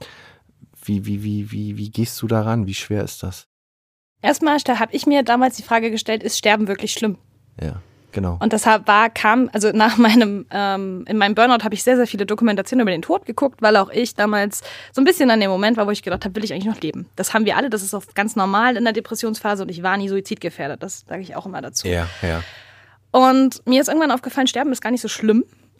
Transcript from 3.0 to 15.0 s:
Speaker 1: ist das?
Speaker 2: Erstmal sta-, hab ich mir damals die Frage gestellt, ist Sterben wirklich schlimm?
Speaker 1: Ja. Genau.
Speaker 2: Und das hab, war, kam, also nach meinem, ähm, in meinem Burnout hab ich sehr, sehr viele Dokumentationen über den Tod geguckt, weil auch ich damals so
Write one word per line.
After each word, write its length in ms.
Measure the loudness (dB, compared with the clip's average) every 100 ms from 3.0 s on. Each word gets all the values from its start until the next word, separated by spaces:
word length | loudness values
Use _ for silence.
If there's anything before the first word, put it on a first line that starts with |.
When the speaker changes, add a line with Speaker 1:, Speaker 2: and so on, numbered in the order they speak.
Speaker 1:
ist 180 | -6 -8
das? 220 | -12 -14 -20 _ _ _ _ _ _ _
Speaker 2:
Erstmal 360 | -2 0 2 0
sta-, 200 | 0 -2
hab 160 | -2
ich 120 | 0 2
mir 160 | 2
damals 340 | 2 2 2 0
die 60 |
Frage 280 | -2 0 0
gestellt, 320 | -4 -4 -4
ist 160 | -4 0
Sterben 280 | 2 2 0
wirklich 260 | -2 -4
schlimm? 260 | -2 -2 -4 _ _ _ -10
Speaker 1:
Ja. 220 | -8 -10 -14 _ _
Genau. 280 | -4 -2 0
Speaker 2:
Und 140 | 0
das 100 | 2
hab, 240 | 4 2 4
war, 220 | 4 4
kam, 400 | 2 2 2 2
also 180 | 0 0
nach 260 | 4 4 6
meinem, 480 | 6 6 4 -2 -6
ähm, 540 | -4 -2 -2 -6 -8 -4
in 120 | 0
meinem 160 | 2
Burnout 280 | 4 4 4
hab 120 | 0
ich 80 | -2
sehr, 140 | 2 2
sehr 100 | 2
viele 180 | -2
Dokumentationen 560 | -4 0 2 0 0 0
über 100 | 2
den 120 | 0
Tod 240 | -2 -2 -2
geguckt, 340 | -2 -2 2
weil 160 | 4 4
auch 140 | 4
ich 240 | 0 -2
damals 480 | 0 0 2 -2 -4 -14 -18 -6
so 100 | 2